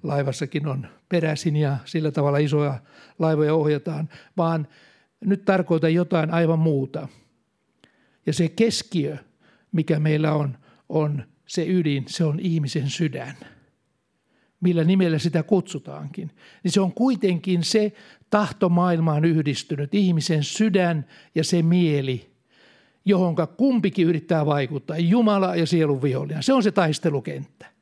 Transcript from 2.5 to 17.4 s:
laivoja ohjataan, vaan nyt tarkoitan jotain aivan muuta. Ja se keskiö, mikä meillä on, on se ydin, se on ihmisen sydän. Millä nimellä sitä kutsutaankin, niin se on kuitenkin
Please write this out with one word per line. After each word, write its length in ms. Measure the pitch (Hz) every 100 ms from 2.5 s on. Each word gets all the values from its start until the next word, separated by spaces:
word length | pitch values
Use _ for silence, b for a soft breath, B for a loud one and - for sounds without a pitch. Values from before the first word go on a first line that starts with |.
| 147 147 127 B B B B
laivoja 340 | 160 156 151
ohjataan, 560 | 160 151 147 147 147 156 B B -
vaan 300 | 165 165 147 b b b b _ 208
nyt 200 | 196 202
tarkoitan 480 | 190 180 165 160
jotain 380 | 165 175 170 156
aivan 280 | 165 165 160
muuta. 480 | 160 143 135 - 139 - _ _ _ _ _ _ b b b b -
Ja 80 |
se 160 | 147 165
keskiö, 680 | - 226 - - 180 143 147 - _ b b b
mikä 280 | 165 156 151
meillä 340 | 156 151 156
on, 240 | 151 143 127 b b b
on 340 | 156 151 147 117 _ _
se 200 | - 165
ydin, 380 | 185 156 143 135
se 160 | -
on 160 | 165 151
ihmisen 500 | 190 165 143 156 139
sydän. 460 | - 160 131 127 - - - _ _ _ _ _ _ _ _ _ _
Millä 220 | 175 170
nimellä 360 | 160 190 180 160
sitä 240 | 165 160
kutsutaankin, 880 | 147 196 - - - 147 151 - 160 _ B B
niin 80 | 185
se 100 | 202
on 120 | 190
kuitenkin 680 | - 254 233 196 175